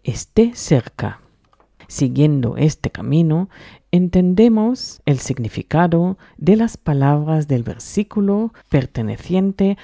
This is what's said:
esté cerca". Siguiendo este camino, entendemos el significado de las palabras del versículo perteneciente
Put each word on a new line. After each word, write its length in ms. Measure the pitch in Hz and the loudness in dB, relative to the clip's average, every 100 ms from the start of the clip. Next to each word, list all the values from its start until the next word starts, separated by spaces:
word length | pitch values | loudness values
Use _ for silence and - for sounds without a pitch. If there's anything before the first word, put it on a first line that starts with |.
esté 480 | - 113 - - 233 | -10 -10 -2 2 2
cerca". 680 | 240 - 139 - - 104 104 _ _ _ _ _ _ - | 0 0 0 0 -8 -8 -8 _ _ _ _ _ _ -14
Siguiendo 680 | - 135 131 151 143 127 - | -4 -2 2 2 2 -2 0
este 340 | 151 - - | 0 0 -8
camino, 580 | - 110 151 165 156 196 - - - - | -6 -2 2 2 0 -4 -10 -20 -20 -2
entendemos 1120 | 175 180 185 180 185 233 220 220 254 - - - | 0 2 2 2 4 4 4 0 -2 -8 -8 -2
el 120 | 135 | -2
significado 1000 | - 123 110 - - 151 175 165 180 190 _ - | -2 -6 -6 -8 -4 0 2 2 0 -4 _ -4
de 180 | 151 | 2
las 220 | 220 226 - | 4 2 -4
palabras 720 | - 143 139 147 151 156 147 | -2 2 2 2 0 -2 0
del 160 | 127 | -2
versículo 880 | 117 - - - 208 214 196 202 226 - - | -2 -10 -8 -6 -4 -2 -2 -2 -4 -8 -2
perteneciente 1080 | 143 127 - 110 107 - 180 196 196 196 202 | -2 -2 -6 -6 -6 -4 -2 -2 0 -2 -2